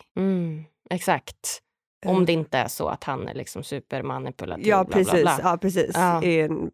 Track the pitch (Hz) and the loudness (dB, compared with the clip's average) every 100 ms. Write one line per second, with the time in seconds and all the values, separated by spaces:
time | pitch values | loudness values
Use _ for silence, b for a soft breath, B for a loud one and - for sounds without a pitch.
0 | - - 190 185 170 156 156 _ _ 175 | -10 -2 0 0 -2 -6 -14 _ _ -4
1 | - 151 - - - - _ _ _ _ | 0 -2 -2 -12 -10 -10 _ _ _ _
2 | 190 185 170 165 151 131 113 - 156 - | 0 2 4 2 0 -2 -2 -4 -6 -4
3 | - 135 - - - - 143 139 - 135 | -6 -6 -8 -10 -10 -12 -10 -10 -8 -8
4 | 139 131 131 - - - 214 196 185 196 | -6 -6 -8 -10 -10 -2 2 2 4 2
5 | 185 175 165 139 180 175 190 175 - 170 | 4 4 4 2 2 0 0 0 0 2
6 | 180 170 180 165 156 156 165 | 2 4 2 2 2 -2 -6